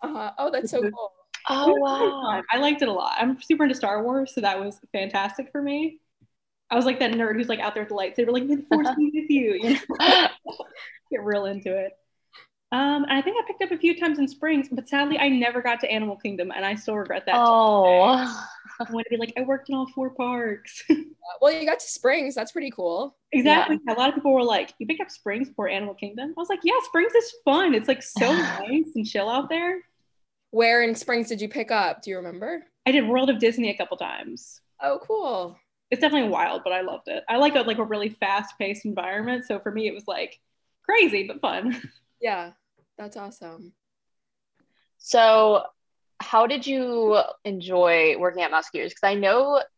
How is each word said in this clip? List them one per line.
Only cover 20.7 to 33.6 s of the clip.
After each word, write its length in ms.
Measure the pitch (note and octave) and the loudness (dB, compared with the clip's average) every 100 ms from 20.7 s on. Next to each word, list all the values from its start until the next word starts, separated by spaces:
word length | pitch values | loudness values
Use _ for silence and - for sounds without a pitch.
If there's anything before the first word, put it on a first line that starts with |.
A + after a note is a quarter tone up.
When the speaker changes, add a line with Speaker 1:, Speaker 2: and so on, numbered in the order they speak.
| - - | -6 0
Speaker 2:
<laughs> 60 | D#4 - - F4 F4 | 0 0 -16 -10 2
Speaker 1:
Well, 120 | C#4+ | 2
you 120 | D#4+ | 4
got 140 | D#4 A#4+ | -2 -4
to 80 | - | -6
Springs. 480 | - B3+ D#4+ C#4 | -2 2 2 0
That's 160 | B3+ A#3 | -6 -8
pretty 180 | E4+ C#4 | -8 -10
cool. 460 | A3 F3 F3 C#4 _ - | -4 -4 -2 -6 _ -2
Speaker 2:
Exactly. 460 | C4 C#4 D#4 - D4+ C4+ | 2 6 6 4 0 -2
Speaker 3:
Yeah. 80 | |
Speaker 2:
A 20 | A3+ | 0
lot 120 | C4+ | 0
of 60 | C#4 | 2
people 160 | C#4+ | 2
were 100 | C4 | 4
like, 320 | A#3+ G3+ F#3 - | 4 0 -2 -8
"You 80 | A3+ | -6
picked 140 | D#4+ | -6
up 100 | F4+ | -8
Springs 380 | - G#3 A3 C4 | -10 -6 -6 -6
before 200 | - F#3+ | -6 -4
Animal 260 | G3 G#3 | -4 -6
Kingdom?" 360 | G3 G3+ A3 D4 E4 | -10 -12 -10 -10 -8
I 40 | |
was 80 | F4 | -6
like, 120 | F#4 | -2
"Yeah, 80 | E4+ B4+ | 0 0
Springs 320 | - E4 A4+ | 2 0 4
is 200 | A#4 A4+ - | 2 0 -2
fun. 280 | C4+ D4+ F#4 | 2 4 4
It's, 120 | A3 A3 | 2 2
like, 140 | C4 | -2
so 300 | - G3+ B3 | -2 0 2
Speaker 3:
<laughs> 0 | |
Speaker 2:
nice 560 | F4 - F#3 G#3 D4+ D#4 A3+ | 2 0 -4 -2 -2 -2 -4
and 100 | G#3+ | -4
chill 220 | G#3 G#3 | -2 -2
out 200 | B3+ C#4 | -2 -2
there." 340 | E4 F4 F#4 - _ _ _ _ _ _ | -2 -2 -6 -10 _ _ _ _ _ _
Speaker 1:
Where 320 | A3 A#3 A#3+ | 2 4 4
in 120 | A#3 A3+ | 2 -2
Springs 320 | - A#3 A3+ | -4 -4 -4
did 120 | G#3 | -6
you 80 | G#3+ | -6
pick 220 | - A3 | -6 -2
up? 320 | A3 F3 - | 0 0 -4
Do 80 | - | -10
you 60 | F#3 | -10
remember? 480 | F3+ F3 A#3 E4+ - _ C4 | -10 -10 -10 -10 -14 _ 2
Speaker 2:
I 40 | |
did 140 | C#4 A3 | 2 4
World 240 | B3+ C4+ | 2 2
of 80 | A3 | 2
Disney 320 | A3+ A#3+ | 2 2